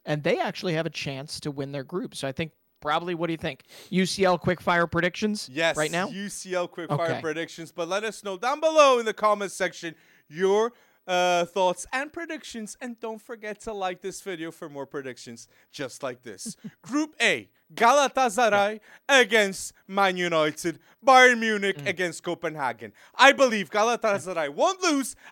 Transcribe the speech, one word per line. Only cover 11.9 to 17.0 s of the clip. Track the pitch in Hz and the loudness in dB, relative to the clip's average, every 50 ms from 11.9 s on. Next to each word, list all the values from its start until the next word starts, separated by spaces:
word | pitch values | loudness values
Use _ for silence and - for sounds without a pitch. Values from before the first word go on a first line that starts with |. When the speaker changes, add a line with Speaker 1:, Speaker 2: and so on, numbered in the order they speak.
Speaker 2:
and | - 262 285 302 | -6 -6 -6 -6
predictions. | - 339 339 320 320 - - - - 233 214 202 - _ | -10 -12 -10 -10 -10 -12 -12 -12 -12 -12 -12 -12 -14 _
And | 269 247 233 - | -12 -14 -12 -10
don't | - 226 226 214 | -10 -12 -12 -12
forget | - - 240 214 208 214 208 - | -14 -16 -16 -12 -10 -12 -12 -10
to | - 226 | -10 -10
like | 214 202 185 185 180 175 | -6 -4 -4 -4 -6 -6
this | - 190 185 - | -10 -12 -12 -10
video | - 196 185 156 160 165 | -10 -10 -8 -8 -8 -12
for | 160 - 180 156 | -10 -12 -16 -12
more | 143 139 139 | -10 -12 -12
predictions | 135 - 147 135 131 120 - - 127 117 113 - _ _ _ _ _ | -8 -10 -10 -10 -10 -12 -14 -16 -18 -18 -18 -20 _ _ _ _ _
just | _ - 143 120 - - | _ -10 -10 -10 -8 -8
like | 143 131 123 117 | -8 -8 -8 -10
this. | _ 117 101 - - 226 - _ - 214 | _ -16 -14 -12 -14 -14 -14 _ -18 -20
Speaker 1:
<laughs> | - _ | -20 _
Speaker 2:
Group | - 175 240 294 | -12 -6 -4 -4